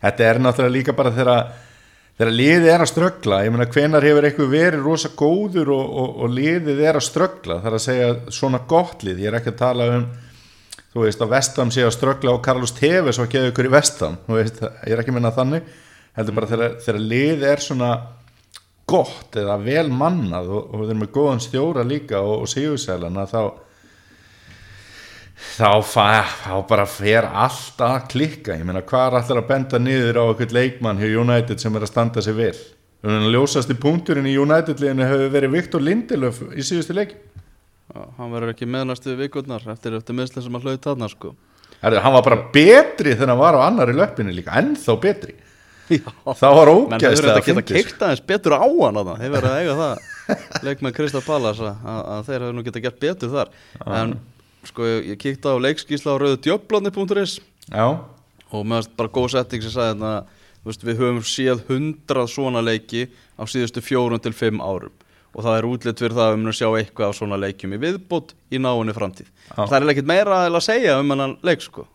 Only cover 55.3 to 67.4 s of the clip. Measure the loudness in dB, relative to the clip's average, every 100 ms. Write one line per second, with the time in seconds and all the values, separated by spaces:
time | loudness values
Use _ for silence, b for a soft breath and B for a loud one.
55.3 | -6 -2 0 0 -2 -4 -6 -2 -2 0
56.3 | 0 -2 -2 -2 -2 -2 -6 -4 -2 -2
57.3 | -6 _ _ -12 -2 0 0 -8 -20 _
58.3 | _ _ -8 -4 -4 -4 -6 -4 -2 0
59.3 | -2 -4 -6 -8 -4 -2 -2 -6 -6 -10
60.3 | b b b -14 -10 -6 -2 0 -2 -4
61.3 | -2 0 -2 -2 -4 -4 -8 -4 -4 -2
62.3 | -4 -4 -2 -2 -4 -4 -8 -8 b b
63.3 | b -8 -4 -4 -6 -4 -2 0 -2 -6
64.3 | -4 -4 -2 -6 -8 -10 _ b b b
65.3 | -8 -2 -2 -2 -4 -6 -4 -4 0 2
66.3 | 2 -2 -2 0 0 -4 -4 -4 -4 -6
67.3 | -4